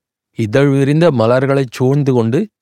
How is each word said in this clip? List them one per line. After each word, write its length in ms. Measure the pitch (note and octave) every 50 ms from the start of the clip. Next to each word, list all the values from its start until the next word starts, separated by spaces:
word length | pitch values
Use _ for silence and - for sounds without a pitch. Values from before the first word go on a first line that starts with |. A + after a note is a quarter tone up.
| _ _ _ _ _ _ _ -
இதழ் 320 | A2+ G#2 G#2 C3+ C#3+ C#3+
விரிந்த 400 | C3+ C#3 C3+ C3+ D3 D#3+ E3+ E3+
மலர்களைச் 600 | C#3 A#2 A2 A2+ B2 C3 C3+ C3+ C3+ C3+ C3+ A#2+
சூழ்ந்து 420 | - - B2+ B2+ C#3 D3 C#3 C#3 B2+
கொண்டு 360 | B2 A2 A2+ A#2 D#3+ A3 G#3 _ _